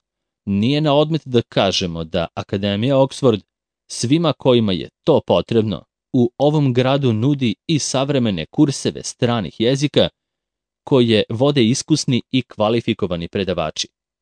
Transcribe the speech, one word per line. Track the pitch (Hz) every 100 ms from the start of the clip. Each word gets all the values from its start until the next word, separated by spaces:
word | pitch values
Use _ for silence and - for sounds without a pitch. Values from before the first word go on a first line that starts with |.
| _ _ _ _
nije | - 98 113 147
na | 156
odmet | 143 156 160
da | 135 120
kažemo | - - 101 - 92 82
da | 80 90 82
Akademija | - - 101 101 101 127 135
Oxford | 135 - 135 107 - _ _ _ _
svima | - 117 156 165
kojima | - 139 120 107
je | 87 60 _
to | - 123 -
potrebno | 92 - 113 107 80 - _ _
u | 131 120 -
ovom | 143 151 139
gradu | 123 127 143 135
nudi | 107 127 139 123 - -
i | 151
savremene | - 131 139 139 117 90 78
kurseve | - 151 - 107 69
stranih | - - 113 120 80 -
jezika | 113 135 143 - 90 - _ _ _ _ _ _
koje | - 135 120 107 -
vode | 113 139 143
iskusni | 110 135 - 151 - 120 -
i | 131
kvalifikovani | - - 107 117 - 107 95 85 85
predavači, | 104 92 85 78 - - _ _ _